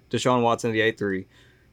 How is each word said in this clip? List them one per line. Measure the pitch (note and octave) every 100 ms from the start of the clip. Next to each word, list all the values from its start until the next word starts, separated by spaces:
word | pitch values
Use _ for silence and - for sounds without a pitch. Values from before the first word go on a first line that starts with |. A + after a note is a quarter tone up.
| _
Deshaun | A#2 C3 B2
Watson | A#2 A#2 A#2+
at |
the | A2
eight | A2 A2
three. | G2+ F#2+ F#2+ _ - _ _